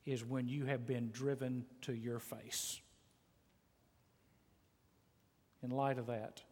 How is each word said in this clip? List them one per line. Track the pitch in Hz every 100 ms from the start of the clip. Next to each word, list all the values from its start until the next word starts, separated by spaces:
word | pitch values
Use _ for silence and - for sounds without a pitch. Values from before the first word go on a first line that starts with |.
| -
is | 127 117
when | 131 123
you | 143 135
have | 131 120
been | 123 117
driven | 113 139 135 131 127 120 -
to | -
your | 117 117 117
face. | - 120 117 - - - - - - _ _ _ _ _ _ _ _ _ _ _ _ - _ - _ _ _ _ _ _ _ _ _ -
In | 123
light | 131 139 127
of | 117
that, | 117 110 - -